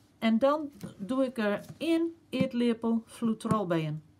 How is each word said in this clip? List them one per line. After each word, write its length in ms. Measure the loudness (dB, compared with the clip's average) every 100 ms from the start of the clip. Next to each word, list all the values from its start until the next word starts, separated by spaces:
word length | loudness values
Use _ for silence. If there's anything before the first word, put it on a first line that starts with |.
| _ _
En 200 | 2 4
dan 320 | 4 2 -2 -12 -16 -10
doe 260 | -4 0
ik 140 | 0 0
er 220 | -2 -2 -6 -6
één 380 | 0 2 0 -4 _
eetlepel 720 | -2 0 2 0 2 0 -2 -2
Flutrol 600 | -4 -4 -2 -2 -2 0
bij 160 | 0
in. 200 | -2 -6 -10 _